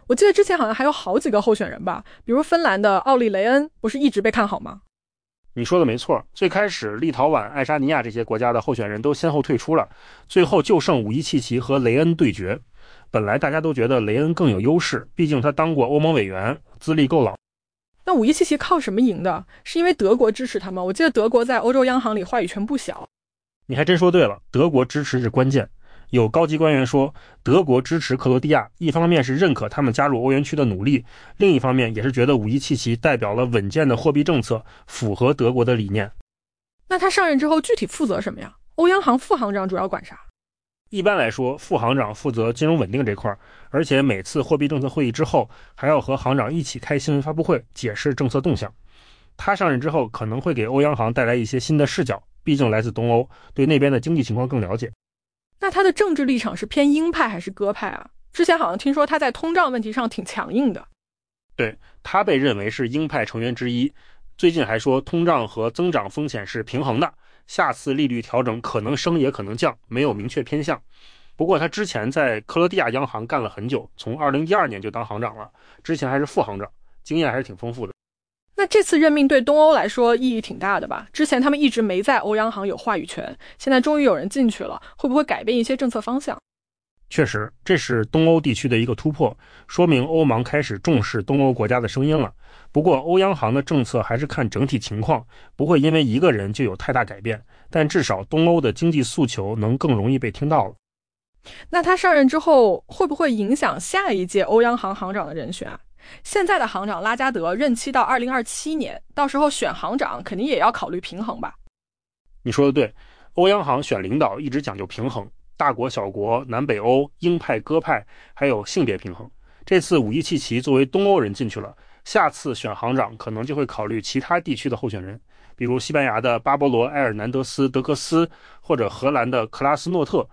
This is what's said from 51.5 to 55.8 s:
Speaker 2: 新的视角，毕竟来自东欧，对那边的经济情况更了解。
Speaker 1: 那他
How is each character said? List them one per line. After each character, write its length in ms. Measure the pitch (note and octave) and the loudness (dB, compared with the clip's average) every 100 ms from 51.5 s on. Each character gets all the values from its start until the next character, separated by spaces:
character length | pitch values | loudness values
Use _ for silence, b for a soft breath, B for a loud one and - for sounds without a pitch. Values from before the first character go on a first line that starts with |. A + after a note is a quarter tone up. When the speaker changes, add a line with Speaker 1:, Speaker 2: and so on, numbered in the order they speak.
| C3 | -4
Speaker 2:
新 180 | - D3+ | 0 2
的 80 | |
视 200 | C#3+ - | 2 0
角， 180 | C3+ G2 _ - | -2 -4 _ -8
毕 100 | - | 0
竟 160 | C#3 A#2+ | 2 2
来 100 | G#2+ | 2
自 120 | A#2 | -2
东 180 | A2+ A#2 | -2 2
欧， 180 | A#2 - b b | 2 0 b b
对 140 | - C#3 | -2 2
那 140 | D3 | 4
边 100 | C#3+ | 4
的 80 | B2+ | 2
经 160 | D3+ | 0
济 80 | E3 | -2
情 140 | A#2 A2+ | 0 -2
况 100 | B2+ | -2
更 140 | C3+ | -2
了 160 | F#2 A#2 | -4 -4
解。 160 | A#2+ - _ _ _ _ _ - | -8 -14 _ _ _ _ _ -6
Speaker 1:
那 100 | G4 | -4
他 140 | F4+ | 2